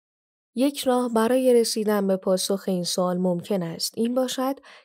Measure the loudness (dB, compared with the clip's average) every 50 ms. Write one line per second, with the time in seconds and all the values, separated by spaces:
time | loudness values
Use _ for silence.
0 | _ _ _ _ _ _ _ _ _ _ -4 0 0 0 0 -2 -2 0 0 0
1 | 0 0 0 2 2 2 2 2 4 6 6 4 4 2 0 -2 0 0 0 0
2 | 2 0 0 0 0 0 0 0 0 0 -2 -2 -2 -2 -2 -2 -2 -2 -2 -2
3 | 0 0 0 0 0 0 0 -2 -2 -4 -4 -4 -4 -4 -6 -6 -8 -6 -4 -2
4 | -2 -2 0 0 -2 -2 -2 -4 -2 -4 -4 -6 -10 -20 -20 -20 _